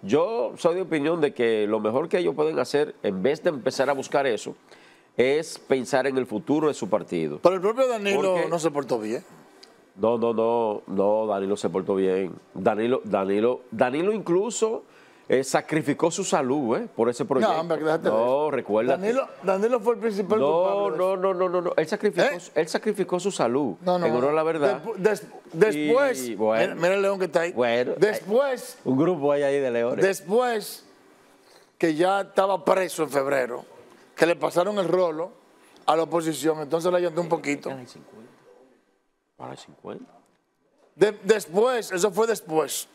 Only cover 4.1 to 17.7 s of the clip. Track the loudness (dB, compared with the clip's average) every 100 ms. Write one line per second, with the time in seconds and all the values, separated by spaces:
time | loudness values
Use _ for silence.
4.1 | 0 0 -2 -6 -14 _ -20 -20 -20 _
5.1 | 0 2 2 -2 -14 -2 -2 2 0 2
6.1 | 0 -2 -4 0 2 2 -2 -2 -2 -2
7.1 | -4 -2 2 2 2 -2 0 0 0 0
8.1 | 0 2 0 0 0 0 -2 -2 -2 -2
9.1 | -6 -8 -20 -20 -20 -20 _ _ 0 0
10.1 | 2 0 2 2 2 0 -2 -4 0 2
11.1 | 2 0 -2 -2 -2 -2 -2 -2 0 2
12.1 | 0 -2 -8 -14 -2 0 0 0 -2 0
13.1 | -2 0 2 0 -2 -8 -2 0 0 -2
14.1 | -2 0 0 0 -2 -2 -4 -10 -20 -20
15.1 | -20 _ -2 2 -2 0 -2 -2 0 0
16.1 | 0 0 0 2 0 0 -2 -4 0 0
17.1 | 0 -2 0 2 0 -2